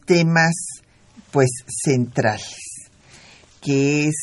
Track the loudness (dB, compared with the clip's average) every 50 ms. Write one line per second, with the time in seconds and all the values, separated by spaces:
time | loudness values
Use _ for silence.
0 | _ 2 2 4 4 4 4 4 4 2 0 -2 -6 -12 -14 -18 _ _ _ _
1 | _ _ _ -20 -14 _ 0 2 2 2 2 -4 -12 -14 -10 -6 -2 0 0 0
2 | 0 -2 -2 -2 0 0 -2 -4 -8 -14 -16 -16 -16 -18 -18 -18 -20 -20 _ _
3 | _ -20 -20 -20 -20 -20 -20 -20 _ _ _ _ -4 -2 0 2 2 2 2 2
4 | 0 0 -2 -4